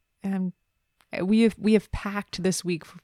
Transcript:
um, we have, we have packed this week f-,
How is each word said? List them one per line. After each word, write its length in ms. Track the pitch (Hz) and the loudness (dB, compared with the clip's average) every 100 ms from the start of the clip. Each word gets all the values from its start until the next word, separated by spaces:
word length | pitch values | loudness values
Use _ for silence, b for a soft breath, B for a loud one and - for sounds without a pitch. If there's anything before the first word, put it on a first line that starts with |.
| _ _ | _ _
um, 280 | 196 190 185 - _ _ _ _ - - | -6 -4 -4 -8 _ _ _ _ -12 -6
we 200 | 185 220 | 2 4
have, 120 | 226 - | 4 2
we 180 | 208 | 2
have 160 | 214 - | 2 2
packed 500 | - 202 202 - - | -8 -6 -8 -10 -4
this 220 | 180 175 | -2 -2
week 180 | 175 170 | -4 -6
f-, 140 | - - | -8 -20